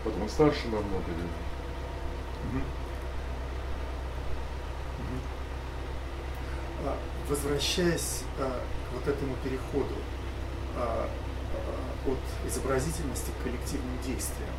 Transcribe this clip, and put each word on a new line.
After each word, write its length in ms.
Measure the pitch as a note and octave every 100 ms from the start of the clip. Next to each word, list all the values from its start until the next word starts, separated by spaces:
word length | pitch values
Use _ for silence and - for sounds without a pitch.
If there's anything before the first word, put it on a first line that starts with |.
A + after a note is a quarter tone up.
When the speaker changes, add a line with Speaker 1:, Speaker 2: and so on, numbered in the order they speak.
Speaker 1:
Потом 180 | - -
он 60 | G#2+
старше 360 | - D3+ C#3+ A#2
намного, 420 | G#2+ G2+ F#2+ F2+
да. 200 | E2 F2 - - - - - - - - - - - -
Speaker 2:
Мгм. 160 | C3 C3+ - - - - - - - - - - - - - - - - - - - - - - -
Мгм. 200 | - C3 - - - - - - - - - - - - - - - - C3+
А, 120 | C3+ - - -
возвращаясь, 960 | C#3+ C#3+ C#3+ - - F3 D#3 - - - -
а, 220 | C#3 - - - -
к 40 | B2+
вот 120 | D3
этому 280 | C#3 C3+ B2
переходу, 520 | C3+ C3 - C#3+ B2+ - - - - - - - - -
а, 320 | A#2+ A2+ G#2
а, 1000 | - - - - - - - - - -
от 380 | B2+ - - -
изобразительности 800 | B2+ B2 C3 D3+ D#3+ C#3+ - -
к 120 | -
коллективным 540 | - A#3+ - - B2+ B2+ C3+
действиям 480 | A2 - - A2